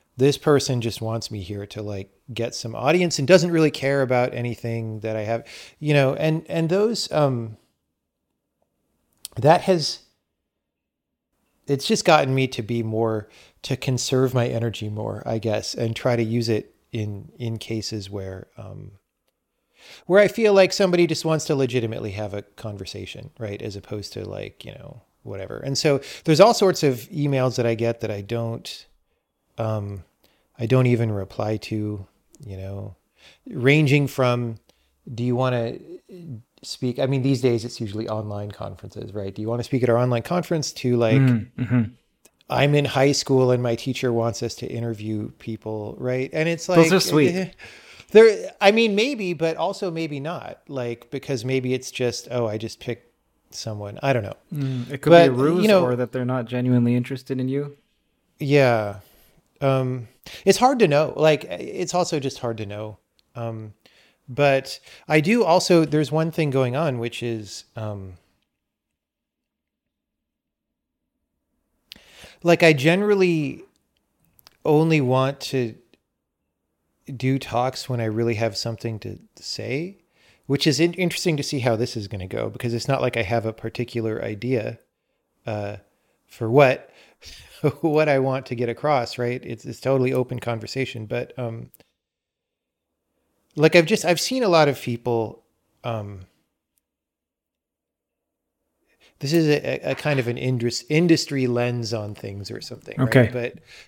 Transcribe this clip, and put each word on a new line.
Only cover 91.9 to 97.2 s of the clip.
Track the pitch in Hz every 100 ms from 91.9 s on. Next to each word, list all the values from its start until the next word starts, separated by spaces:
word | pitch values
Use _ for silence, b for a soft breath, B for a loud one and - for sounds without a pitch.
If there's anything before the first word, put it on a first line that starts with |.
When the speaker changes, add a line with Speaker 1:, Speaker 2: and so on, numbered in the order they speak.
| _ _ _ _ _ _ _ _ _ _ _ _ _ _ _ _
Speaker 1:
like, | - 156 175
I've |
just, | 160 220 170
I've | 170
seen | - 262
a | 220
lot | 165 147
of | 135
people, | - 117 127 117 110 - _ _ _ _
um, | 120 113 101 98 92 _ _ _ _ _ _ _ _ _